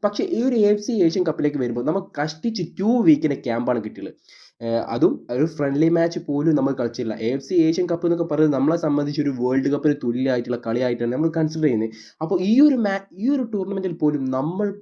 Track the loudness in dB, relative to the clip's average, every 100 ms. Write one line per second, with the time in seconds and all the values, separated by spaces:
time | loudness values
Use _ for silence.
0 | -2 -2 -2 0 0 2 4 2 0 2
1 | 2 2 -2 0 -2 0 -2 -2 -2 -2
2 | -4 -6 -6 -4 -6 -4 -8 -2 0 4
3 | 4 4 4 -2 -2 -2 0 -2 -2 -10
4 | -12 -14 _ -20 -20 _ -2 -2 -2 2
5 | 2 0 -6 -2 -2 -2 -2 2 2 2
6 | 0 -2 -4 0 2 2 0 0 -4 -4
7 | -6 -2 -2 -4 0 2 2 2 -2 0
8 | 0 0 0 2 2 4 2 0 0 0
9 | 0 -2 -2 0 0 2 0 0 0 0
10 | -2 0 0 0 -2 -4 -2 -2 0 0
11 | -2 0 0 0 -2 0 0 2 -2 -6
12 | -20 _ -4 0 2 6 6 4 0 -2
13 | -8 -6 -2 0 -2 -4 -4 -4 -4 0
14 | 0 0 -2 -2 -2 -2 -4 -4